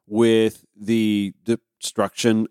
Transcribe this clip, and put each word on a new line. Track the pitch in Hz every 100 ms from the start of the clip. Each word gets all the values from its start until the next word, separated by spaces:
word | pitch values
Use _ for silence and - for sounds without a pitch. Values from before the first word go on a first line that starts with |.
| -
with | 104 117 113 110 - _ -
the | 104 113 110 104 98 -
destruction | - 117 _ _ - - 98 - - 110 113